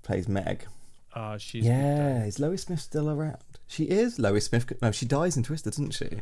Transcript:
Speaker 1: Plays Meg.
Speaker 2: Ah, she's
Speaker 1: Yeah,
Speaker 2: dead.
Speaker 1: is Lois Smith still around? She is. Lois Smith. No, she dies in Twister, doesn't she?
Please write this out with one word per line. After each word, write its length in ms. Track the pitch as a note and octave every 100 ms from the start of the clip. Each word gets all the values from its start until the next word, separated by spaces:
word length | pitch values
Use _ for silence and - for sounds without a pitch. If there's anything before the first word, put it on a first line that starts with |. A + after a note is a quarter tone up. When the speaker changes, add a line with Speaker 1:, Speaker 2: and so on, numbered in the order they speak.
Speaker 1:
Plays 260 | - G2 F#2
Meg. 380 | G2 - - - - - - -
Speaker 2:
Ah, 220 | - G#2+ G#2+
she's 260 | - A2+
Speaker 1:
Yeah, 560 | A2+ B2 C#3+ D3 C#3+ B2+
Speaker 2:
dead. 80 | G#2+
Speaker 1:
is 100 | G#2
Lois 240 | D3 F#3
Smith 180 | - E3
still 300 | - D3+ D3+
around? 280 | D3 D#3 - - - -
She 180 | -
is. 340 | D#3 F#3+ A#3+ A#3
Lois 280 | G#2+ G#2 -
Smith. 240 | A#2 A#2+ -
No, 120 | A#2
she 140 | G#2 A#2
dies 300 | C#3 F3 C#3
in 60 |
Twister, 280 | A2+ D#3 G#2+
doesn't 220 | B2 D3
she? 280 | D3 - G2